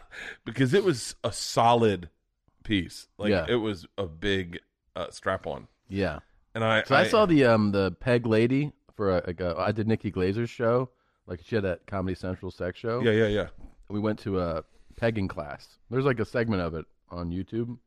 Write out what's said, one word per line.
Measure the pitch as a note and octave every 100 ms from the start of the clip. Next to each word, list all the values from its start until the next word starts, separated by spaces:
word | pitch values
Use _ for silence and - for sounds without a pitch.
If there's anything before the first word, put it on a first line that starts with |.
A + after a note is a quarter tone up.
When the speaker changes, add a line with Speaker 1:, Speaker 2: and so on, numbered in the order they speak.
| - - - -
Speaker 1:
Because | - A#2 C3
it | F#3
was | G3 C3 - -
a | A#2
solid | - - - A#2 A#2+ A2+ F#2+ F2 _ _ _ _ _
piece. | - G#2 E2 - - -
Like, | G#2
Speaker 2:
Yeah. | G2 E2
Speaker 1:
it |
was | A#2 G#2+ F#2+ - -
a | F#2+
big, | D#2 G2+ G2 F2 E2+ - _ _ -
uh, | F2
strap | - - F#2+ E2+
on. | C#2 - _ _
Speaker 2:
Yeah. | G2 F#2 D2+ - _ _ A2+
Speaker 1:
And |
I, | A2+ A2
Speaker 2:
So | - C3+
I |
Speaker 1:
I | F3+
Speaker 2:
saw | G#3+
the, | G#3 D#3
um, | B2+ A2+ G#2
the | G2+ F#2+ F2
peg | - B2 A#2
lady | A2 A#2+ C3+ D3 - _ -
for | G2+ F2+
a, |
like | F2+ E2+
a, | F2+ E2
I | F#2
did | G#2+ G#2+
Nikki | A2 G#2+
Glazer's | F#2 F#2 G2+ A#2
show. | - A#2 B2 C3 _ _ _ -
Like, | F#2
she | -
had | A#2
that | G2 E2+ -
Comedy | G2 F#2 F2+
Central | F#2+ F#2 F#2
sex | - F2+ -
show. | A#2 A#2+
Speaker 1:
Yeah, | A#2
yeah, | G#2+ A2
yeah. | G#2 F2 - - - -
Speaker 2:
We | G#2
went | G#2+ G#2+
to | A2+ F#2+
a | F2 E2 - _ _ -
pegging | A#2 A2+ F#2+
class. | - D2 C2+ - _ _
There's, | B2
like, | C#3 A#2+
a |
segment | G#2+ B2+ A#2 G2+
of | E2+
it | D#2+ D2+ _ _
on | F2 F2
YouTube. | F2 F#2 A2+ A#2+ A#2+